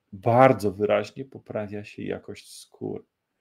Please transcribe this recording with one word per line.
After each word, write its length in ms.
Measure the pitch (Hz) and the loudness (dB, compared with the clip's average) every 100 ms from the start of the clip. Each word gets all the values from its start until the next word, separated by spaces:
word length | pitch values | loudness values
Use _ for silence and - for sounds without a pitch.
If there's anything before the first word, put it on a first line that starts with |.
| _ | _
bardzo 600 | 98 117 120 135 110 101 | -6 2 6 6 6 -2
wyraźnie 520 | 98 104 104 107 - | -2 0 0 -2 -10
poprawia 600 | 135 110 - 117 104 104 | -16 -18 -12 -10 -10 -12
się 180 | 104 - | -14 -14
jakość 500 | 101 95 - 101 - | -10 -10 -12 -20 -20
skóry. 520 | - - - 107 101 - _ _ _ | -20 -20 -14 -12 -12 -16 _ _ _